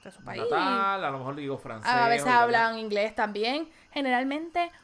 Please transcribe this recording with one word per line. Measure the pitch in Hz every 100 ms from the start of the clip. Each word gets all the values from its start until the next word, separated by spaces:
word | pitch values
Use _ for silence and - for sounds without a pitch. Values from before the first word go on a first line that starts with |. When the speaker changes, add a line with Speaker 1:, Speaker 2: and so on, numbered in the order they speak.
Speaker 1:
de | -
su | -
país. | - - -
Speaker 2:
natal, | 165 190 196 196 196 156
a |
lo | 135
mejor | 127 143
digo | 139 127
francés | 123 113 220
Speaker 1:
A | 247 233
veces | 233 254
Speaker 2:
o |
italiano. | 240
Speaker 1:
hablan | 240 233 226 226
inglés | 220 208 214 220
también. | 214 202 226 285 320 - _
Generalmente, | 294 269 247 269 294 330 349 339 -